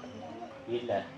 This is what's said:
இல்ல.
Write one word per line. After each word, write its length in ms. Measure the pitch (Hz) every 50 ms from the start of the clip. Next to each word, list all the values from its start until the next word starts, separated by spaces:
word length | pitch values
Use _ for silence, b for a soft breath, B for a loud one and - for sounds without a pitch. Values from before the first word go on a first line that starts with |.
| - - - - - - - - - - - - - 117
இல்ல. 340 | 120 120 120 117 101 95 85 - -